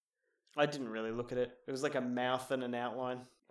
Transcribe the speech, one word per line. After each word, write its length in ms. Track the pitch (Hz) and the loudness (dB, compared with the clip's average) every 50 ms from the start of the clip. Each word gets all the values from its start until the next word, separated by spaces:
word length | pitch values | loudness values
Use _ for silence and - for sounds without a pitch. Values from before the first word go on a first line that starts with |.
| _ _ _ _ _ _ _ _ _ _ - | _ _ _ _ _ _ _ _ _ _ 2
I 100 | 151 147 | 4 4
didn't 220 | 147 147 143 131 113 | 4 4 0 -2 -2
really 240 | 110 110 110 113 113 | -2 -2 -2 -2 0
look 180 | 117 120 123 | -2 -2 -2
at 80 | 131 123 | 0 0
it. 180 | 123 123 - - - | 0 0 -2 -10 -6
It 40 | - | -4
was 120 | 135 131 139 | -4 0 0
like 100 | 147 143 | 0 0
a 60 | 135 | 0
mouth 500 | 123 123 123 123 123 127 127 127 - - | 0 0 0 2 2 2 2 2 0 0
and 140 | 180 131 127 | -2 0 0
an 100 | 123 123 | 0 -2
outline. 460 | 120 120 123 107 127 127 127 127 127 123 - - _ _ _ | 0 -2 -2 -2 -2 -2 -2 -4 -4 -8 -14 -20 _ _ _